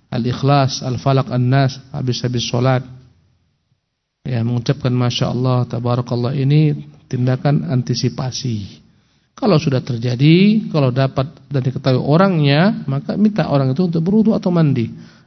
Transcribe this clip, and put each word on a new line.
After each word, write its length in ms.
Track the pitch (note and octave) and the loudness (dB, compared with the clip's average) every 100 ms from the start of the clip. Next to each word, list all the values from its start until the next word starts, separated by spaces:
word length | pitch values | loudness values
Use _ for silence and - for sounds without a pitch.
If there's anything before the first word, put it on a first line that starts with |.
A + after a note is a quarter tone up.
| _ | _
Al-Ikhlas, 720 | B2+ A#2+ B2 C3+ C#3+ C3+ - C3 | -4 -4 -2 2 2 2 -2 -6
Al-Falaq, 460 | A#2 C#3 C3+ B2+ | -4 0 0 0
An-Nas, 480 | B2+ B2 C#3 C3+ C3+ - | 0 2 2 0 -2 -12
habis-habis 560 | C#3 B2+ A#2+ B2 A#2+ - | -6 -4 -4 -4 -4 -2
salat. 400 | B2 B2+ B2+ C3 - - _ _ _ _ _ _ _ _ _ _ _ | 0 0 0 -4 -16 -20 _ _ _ _ _ _ _ _ _ _ _
Ya, 240 | C#3 B2 A#2 | -8 -4 -2
mengucapkan 480 | A#2+ A#2 C#3 C3 | -2 -2 -2 -2
Masya 380 | B2 B2 - - | 0 -2 -2 -4
Allah, 340 | B2 B2+ B2 A#2+ | -2 0 0 -2
Tabarakallah 720 | A#2+ A#2+ B2 B2 A#2+ A#2+ C#3+ | -4 -2 -2 -2 -4 -4 -2
ini 480 | C3+ D3+ D3+ D3 - - _ | 2 4 4 0 -8 -20 _
tindakan 580 | B2 B2+ B2+ D3 C#3+ E3+ | -2 -2 0 0 0 0
antisipasi. 1120 | C3 A#2+ A#2+ B2 - C3 - B2+ A2 F#2 - _ _ _ _ _ - | -2 -2 -2 -2 -4 -8 -8 -6 -6 -8 -16 _ _ _ _ _ -4
Kalau 160 | A#3+ D#3 | 2 2
sudah 240 | D3+ B2+ | 2 -2
terjadi, 880 | - A#2+ B2 A#2+ D3 E3+ G3+ A3 A3 | -4 -6 -4 2 4 6 6 4 0
kalau 240 | D#3+ C3+ | 0 0
dapat 400 | B2 C3+ C#3 C3 - _ | 2 0 -2 -4 -8 _
dan 160 | C#3 | -4
diketahui 320 | B2+ - C#3 B2+ | -2 -2 0 0
orangnya, 880 | - D#3+ G3 E3+ C#3+ C#3+ G3 A3+ | 2 4 4 4 2 4 2 0
maka 320 | - C#3 - - | -4 -4 -4 0
minta 320 | G3 G3+ D3+ | 0 0 0
orang 240 | C#3+ C3+ | 0 0
itu 160 | C3+ F3+ | 0 0
untuk 160 | E3 | 0
berwudu 320 | E3 G#3+ A3 F#3 | 2 2 2 0
atau 160 | F#3 | 0
mandi. 400 | F3 D#3 B2 A2+ - - - | 2 2 2 -2 -8 -18 -20